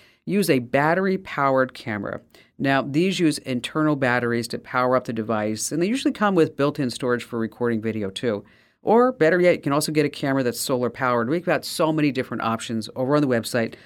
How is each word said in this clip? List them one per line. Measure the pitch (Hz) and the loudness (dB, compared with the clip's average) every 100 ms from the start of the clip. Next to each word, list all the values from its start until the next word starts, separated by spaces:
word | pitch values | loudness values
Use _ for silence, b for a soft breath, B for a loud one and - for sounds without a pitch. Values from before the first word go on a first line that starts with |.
| b b | b b
use | b 196 175 | b 0 2
a | 131 | 2
battery-powered | 120 139 151 175 190 190 - - 139 131 127 | 2 2 2 2 0 -2 -4 0 2 2 0
camera. | - 120 104 101 - - b b b | -4 -6 -6 -6 -8 -12 b b b
Now, | 135 135 | 0 0
these | 131 147 185 175 | 0 0 0 2
use | 160 139 | 0 0
internal | - 123 - 156 156 139 | -4 -6 -4 0 0 2
batteries | 127 123 120 117 117 | 2 2 0 -2 -2
to | - | -8
power | - 127 127 | -4 0 2
up | 127 127 | 2 0
the | |
device, | 113 110 110 107 110 - | -4 -2 -2 -2 -4 -4
and | 151 | -2
they | 185 | -2
usually | 262 294 | 0 -2
come | - 208 180 | 0 2 4
with | 156 | 2
built-in | - 143 147 127 | 2 -2 0 -4
storage | - 123 120 | -2 -2 -2
for | - 117 | -2 -4
recording | 110 - 120 110 | -4 -2 -2 -2
video, | 110 107 98 | -2 -4 -4
too. | - 123 101 - b b b | -4 -4 -4 -6 b b b
Or, | - 226 254 | 2 4 4
better | 254 156 180 | 4 4 6
yet, | 180 - | 4 4
you | |
can | 147 | 2
also | 143 156 | 0 2
get | 156 147 | 2 0
a | |
camera | - 139 135 | 0 0 0
that's | 120 117 | 0 -2
solar-powered. | - 127 120 117 131 120 117 | -2 0 -2 0 0 2 0
We've | 170 | -2
got | 175 147 | 0 -2
so | - - 160 | -2 -2 0
many | 156 147 | 2 0
different | 127 120 120 | 0 -4 -4
options | 113 113 - 113 110 | -2 -4 -4 -6 -6
over | - 131 147 | -4 0 2
on | |
the | 139 | 2
website. | 117 113 123 113 - | 0 0 -2 -4 -6